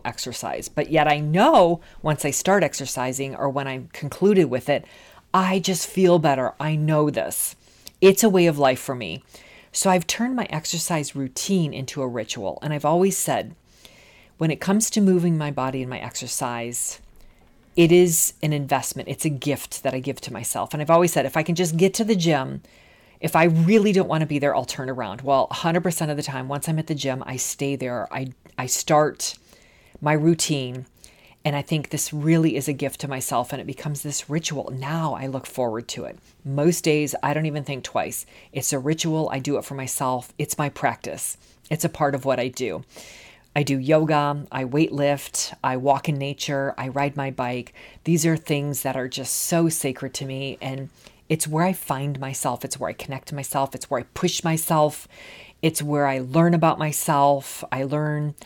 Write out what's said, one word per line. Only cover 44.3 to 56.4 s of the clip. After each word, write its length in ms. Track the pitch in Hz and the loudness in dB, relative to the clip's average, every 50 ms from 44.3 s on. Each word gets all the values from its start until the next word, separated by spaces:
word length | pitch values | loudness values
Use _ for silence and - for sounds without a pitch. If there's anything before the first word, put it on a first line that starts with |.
| 143 147 143 - | -2 -4 -6 -8
I 140 | - 135 131 | -6 -6 -4
weight 260 | 123 127 151 160 - | 0 2 2 2 2
lift, 640 | - 143 143 143 143 139 - - - - - - - - - | 2 2 2 2 2 0 -4 -6 -6 -6 -6 -6 -6 -4 -2
I 140 | 131 131 131 | -2 -2 2
walk 300 | 127 139 135 135 - - | 2 2 2 2 2 0
in 120 | 147 135 | -2 -2
nature, 560 | 135 139 143 - - - 143 139 139 135 - - | -2 -6 -6 -6 -6 -4 -2 -2 -2 -2 -4 -4
I 120 | 131 131 | -8 -6
ride 280 | 127 139 143 143 139 147 | -2 -2 -2 -2 -2 -4
my 140 | 135 135 | -6 -4
bike. 420 | - - 127 123 127 123 120 - - - - - - - - | -4 -4 -4 -4 -4 -6 -8 -10 -16 -20 -20 -20 -20 -6 0
These 200 | 160 170 160 147 165 | 2 2 2 4 2
are 100 | 160 156 | 0 0
things 460 | - - 156 143 143 147 143 - - | 0 -2 -2 -2 -2 -2 -4 -4 -4
that 120 | 139 131 | -4 -4
are 120 | 131 123 131 | -4 -4 -6
just 260 | - 135 127 - - | -6 -8 -6 -6 -4
so 340 | - - - 175 170 170 160 | -4 -2 0 2 2 4 2
sacred 460 | 156 - - 139 127 - 135 131 - | 2 0 -2 -4 -4 -4 -8 -10 -8
to 120 | - 143 135 | -8 -8 -8
me, 320 | 135 135 139 135 - - | -6 -6 -6 -8 -8 -8
and 280 | - 135 135 135 135 156 - _ - - - _ _ - | -8 -8 -8 -8 -10 -12 -14 _ -20 -20 -20 _ _ -4
it's 200 | 160 160 - 156 | -2 -2 -2 -2
where 180 | 151 156 175 | 0 0 0
I 80 | 190 185 | 0 0
find 460 | - - - 147 131 139 147 139 135 | -2 -4 -4 -4 -2 -2 -4 -4 -6
myself. 440 | 135 135 135 - - 139 123 - - | -6 -8 -6 -4 -4 -4 -4 -4 -6
It's 160 | 127 - 131 | -8 -8 -6
where 120 | - - | -6 -6
I 20 | 110 | -8
connect 360 | - - - 135 131 - - | -8 -10 -10 -10 -10 -10 -10
to 60 | 156 | -10
myself. 380 | 143 139 - - 139 139 139 - | -8 -8 -4 -2 -2 -2 -2 -4
It's 160 | - - - | -8 -8 -4
where 120 | 143 120 | -4 -4
I 20 | 120 - - | -4 -6 -4
push 300 | - - 170 - - - | -2 -2 0 0 -2 0
myself. 640 | 165 160 160 - - 170 156 151 151 - - - - - - - - - - - - - _ | 0 0 0 0 0 2 4 4 2 2 -4 -12 -20 -20 -20 -20 -20 -20 -20 -20 -20 -8 _
It's 180 | - 160 160 - | -2 -2 0 -2
where 280 | 147 147 147 147 143 139 | -2 -2 0 2 2 2
I 100 | 135 131 | 2 0
learn 380 | 131 127 131 165 | -4 0 4 4